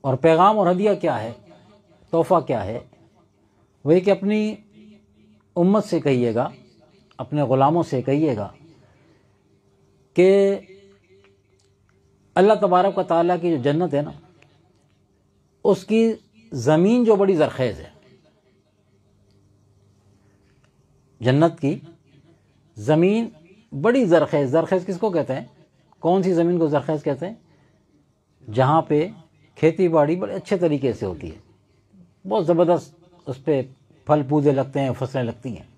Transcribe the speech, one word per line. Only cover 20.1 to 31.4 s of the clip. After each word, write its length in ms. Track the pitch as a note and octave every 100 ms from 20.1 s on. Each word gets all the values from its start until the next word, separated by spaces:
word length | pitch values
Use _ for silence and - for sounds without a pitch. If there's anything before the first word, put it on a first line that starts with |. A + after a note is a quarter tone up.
| _ _ _ _ _ _ _ _ _ _ _
जन्नत 380 | A#2 C#3 E3 D#3+
की 220 | C#3 G3 - _ _ _ _ _ _ _ _ -
ज़मीन 540 | G#2 D#3 F3+ A3 A#3 - _ _ _
बड़ी 320 | C#3 E3 C4 G#3
ज़रख़ेज़। 440 | E3 D3+ D3+ C3+
ज़रख़ेज़ 360 | D#3 E3 F#3+ F#3
किसको 240 | F3+ A3
कहते 220 | E3+ C#3
हैं? 180 | C3+ - _ _ _ _ _
कौन 200 | D#3+ F#3+
सी 100 | F#3
ज़मीन 260 | E3+ E3+ F3
को 100 | D#3+
ज़रख़ेज़ 340 | C#3+ C3+ D3+
कहते 220 | D3+ C3+ F3
हैं? 120 | A3+ _ _ _ _ _ _ _ _ _ _ -
जहाँ 340 | A2 C3 D#3+
पे 300 | D#3+ D3+ F3 - _ _ _ -
खेती 300 | D#3 E3 F3+
बाड़ी 280 | D#3+ D3 F3
बड़े 180 | G3+
अच्छे 220 | F3+ - G3
तरीके 340 | E3+ D3 C3
से 140 | A2 G2+
होती 220 | D#2 E2
है, 120 | -